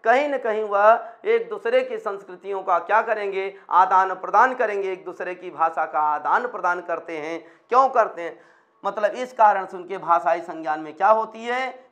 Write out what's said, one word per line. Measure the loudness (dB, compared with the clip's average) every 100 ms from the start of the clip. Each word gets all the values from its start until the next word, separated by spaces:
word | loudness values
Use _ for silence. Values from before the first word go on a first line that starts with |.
कहीं | 4 4 2
न | -2
कहीं | -2 -4
वह | -2 4 6 6 0 -10 -2
एक | 0 -2
दूसरे | -6 0 0
की | 0 -6
संस्कृतियों | -8 -8 -12 -16 -8 -8
का | 0 -2
क्या | 2 0
करेंगे? | 2 -4 -4 -4 -6 -10 0
आदान | 4 6 4 2 -2
प्रदान | 0 4 4 2
करेंगे, | -2 -2 -4
एक | -6 -10
दूसरे | -10 -10 -10
की | -14
भाषा | -2 -2 0 -4
का | -2 -2
आदान | -2 0 -2 -2
प्रदान | -4 -4 -4
करते | -6 -8 -8 -10
हैं। | -8 -10 -12 _ _
क्यों | 2 4
करते | 2 0 -2
हैं? | -10 -12 _ _ _ _
मतलब | -8 -2 -2
इस | -2 -10
कारण | 4 4 4 -4
से | -12
उनके | -10 -8
भाषाई | 0 0 2 -2
संज्ञान | -4 -10 -6 -6
में | -8 0
क्या | 4
होती | 4 2 -8 -6
है? | -4 -4 -10 _